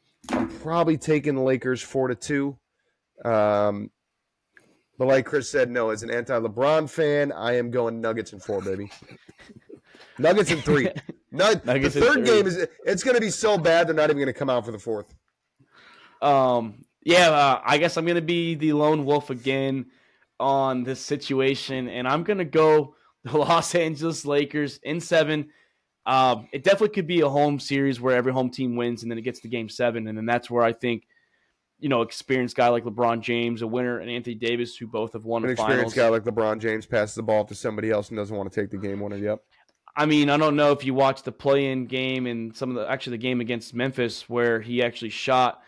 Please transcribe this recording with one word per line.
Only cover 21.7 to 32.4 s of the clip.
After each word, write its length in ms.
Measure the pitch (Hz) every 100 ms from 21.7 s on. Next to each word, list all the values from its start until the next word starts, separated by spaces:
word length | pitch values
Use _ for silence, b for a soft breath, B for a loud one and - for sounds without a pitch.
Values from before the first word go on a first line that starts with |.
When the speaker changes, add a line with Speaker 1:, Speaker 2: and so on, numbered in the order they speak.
| 131 123
Speaker 2:
and 180 | 113 127
I'm 180 | 151
gonna 200 | 175 202
go 500 | 160 156 156 156 143 b b _
the 140 | 117 151
<laughs> 0 |
Los 360 | 147 165 160
Angeles 520 | 175 160 143 165 156 143
Lakers 540 | 143 147 151 143 -
in 180 | 135 165
seven. 480 | 160 165 151 151 - b b b b _
Um, 440 | - 131 131 113 110
it 100 | 139
definitely 280 | 185 196 214
could 120 | 202 160
be 140 | 175
a 80 | 143
home 300 | 143 147 143
series 420 | - 139 139 120
where 160 | 127 123
every 160 | 127
home 180 | 127 127
team 260 | 123 127 120
wins, 260 | 120 117
and 80 | 117
then 60 | 117
it 60 |
gets 180 | 120 120
to 80 | 117
game 220 | 120 110
seven, 380 | - 120 117 110
and 100 | 110
then 80 | 113
that's 240 | 120 -
where 120 | 120
I 120 | 117
think, 320 | 117 123 113 - _ _ _ _ _ _ _
you 100 | 143
know, 140 | 123
experienced 540 | 113 - - 131